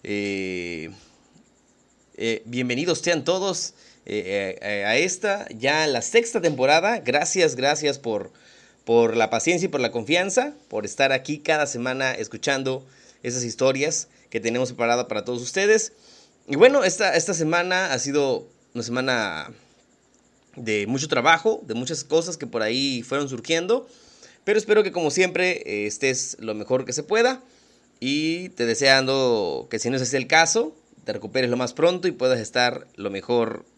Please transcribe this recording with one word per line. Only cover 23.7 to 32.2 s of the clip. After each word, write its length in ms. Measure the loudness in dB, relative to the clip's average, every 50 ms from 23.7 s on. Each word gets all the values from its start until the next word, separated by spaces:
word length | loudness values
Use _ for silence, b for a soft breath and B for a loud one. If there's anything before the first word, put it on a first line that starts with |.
| 0 0 -2 B B B B B B B B B B B B
pero 140 | 0 0
espero 240 | 0 2 4 4 4
que 100 | 4 2
como 200 | 0 0 -2 0
siempre, 500 | 2 2 2 2 2 0 0 0 0 -2 -4
eh, 180 | -6 -4 -4 -4
estés 520 | -4 -4 0 0 0 0 0 -4 -8 -10 -10
lo 160 | -6 -6 -6
mejor 300 | -6 -2 0 0 0 0
que 80 | -4 -6
se 100 | -8 -4
pueda 400 | 0 2 2 2 2 0 -2 b b b b b b b b b b _ _
y 500 | -4 -2 -2 0 0 -2 -2 -4 -8 -12
te 160 | -4 -2 0
deseando 1000 | 0 0 4 6 6 6 6 4 2 2 2 4 4 4 2 2 0 -2 -4 -6 -6
que 80 | -6
si 140 | -4 -2 -2
no 60 | 0
es 40 | 0
ese 160 | -2 0 -2
el 80 | -2 0
caso, 500 | 4 4 4 6 4 2 0 -2 -2 -6 -14 _ _ _ -12 _
te 80 | -8 -8
recuperes 380 | -8 -8 -4 0 0 2 2
lo 60 | 0
más 160 | 0 -2 -4 0
pronto 340 | 2 2 2 2 2 -2
y 40 | -2
puedas 280 | 0 2